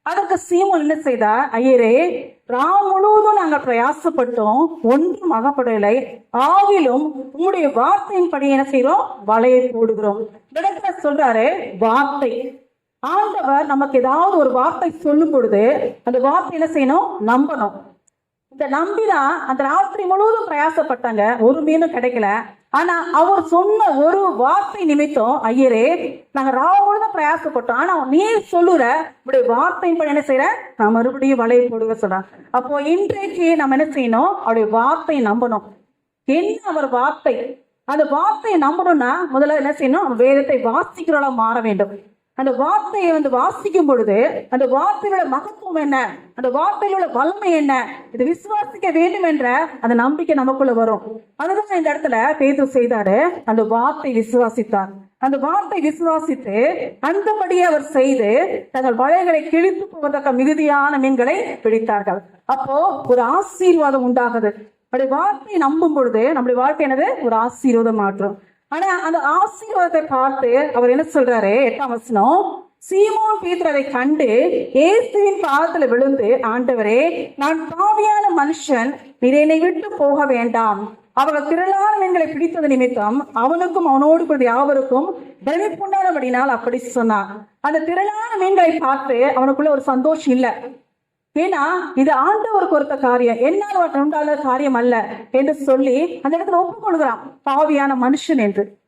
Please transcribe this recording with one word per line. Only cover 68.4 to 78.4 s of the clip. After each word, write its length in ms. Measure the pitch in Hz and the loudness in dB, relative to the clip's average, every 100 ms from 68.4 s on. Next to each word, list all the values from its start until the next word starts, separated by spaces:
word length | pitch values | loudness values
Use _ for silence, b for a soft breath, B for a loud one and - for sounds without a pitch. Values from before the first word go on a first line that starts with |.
| b b _ | b b _
ஆனா 180 | 311 381 359 | -4 -2 -2
அந்த 200 | 320 330 | -2 -2
ஆசீர்வாதத்தை 840 | 285 330 415 - 440 392 349 330 302 | 0 0 0 -4 -6 -2 0 0 -2
பார்த்து 640 | 269 269 269 254 254 294 | 0 0 0 2 2 2
அவர் 160 | 240 247 | 2 2
என்ன 140 | 262 | 2
சொல்றாரு? 500 | 311 294 254 233 196 220 254 | 2 0 2 2 2 2 2
எட்டாம் 200 | 226 269 | -2 -6
வசனம், 760 | 233 247 214 196 349 381 - - _ - | -8 -2 2 4 2 0 -10 -18 _ -4
சீமோன் 500 | 381 427 440 427 427 | 2 2 2 0 -2
பேதுரு 260 | 349 349 330 | -2 -2 0
அதை 160 | 285 277 | -2 -2
கண்டு 380 | 247 269 302 254 226 339 - - | -2 0 0 2 2 2 -2 0
இயேசுவின் 680 | 262 330 440 494 415 403 381 | 2 4 4 2 0 2 0
பாதத்துல 460 | 330 285 330 339 262 | 0 0 0 0 0
விழுந்து, 420 | 240 277 269 214 254 | 2 2 2 2 0
"ஆண்டவரே, 600 | 233 240 247 247 208 233 330 330 - | 0 -2 0 0 2 2 2 -2 -10
நான் 320 | - 277 320 320 | -4 -2 -2 -6
பாவியான 580 | 330 403 427 427 415 403 | -2 0 2 2 2 2
மனுஷன், 580 | 330 | 0